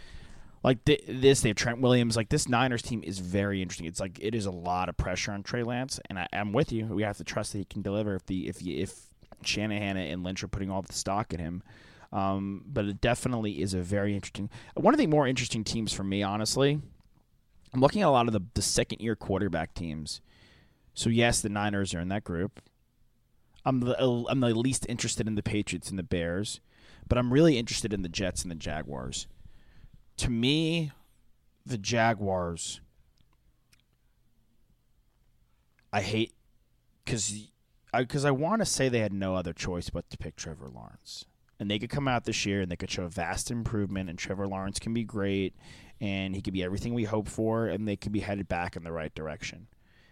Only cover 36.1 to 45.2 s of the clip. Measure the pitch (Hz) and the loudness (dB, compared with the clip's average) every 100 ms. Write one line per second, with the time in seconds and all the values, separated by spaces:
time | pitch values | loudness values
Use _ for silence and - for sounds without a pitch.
36.1 | 110 113 - _ _ _ _ _ _ - | 0 0 -4 _ _ _ _ _ _ -4
37.1 | 117 101 104 - _ _ _ _ 117 127 | -2 -2 -6 -14 _ _ _ _ 0 0
38.1 | 147 143 131 160 220 185 - 131 120 107 | 2 2 2 2 0 2 2 2 4 2
39.1 | 98 95 92 87 80 - 87 - 85 - | 0 0 0 -2 -4 -4 -4 -4 -6 -8
40.1 | - 80 - 82 73 67 62 55 - - | -10 -10 -10 -12 -12 -14 -16 -18 -18 -16
41.1 | - - _ _ - 101 104 120 147 135 | -16 -16 _ _ -6 -2 0 -2 -2 2
42.1 | 120 - 110 104 98 92 87 - - 87 | 0 0 -2 2 2 0 -4 -6 -4 -4
43.1 | 80 82 95 - 120 110 110 98 98 92 | -4 -4 -2 -4 -4 -2 0 0 -2 -4
44.1 | 85 - 95 98 95 98 98 113 117 107 | -6 -6 -4 -4 -4 -4 -4 -2 -2 -2
45.1 | 110 | 0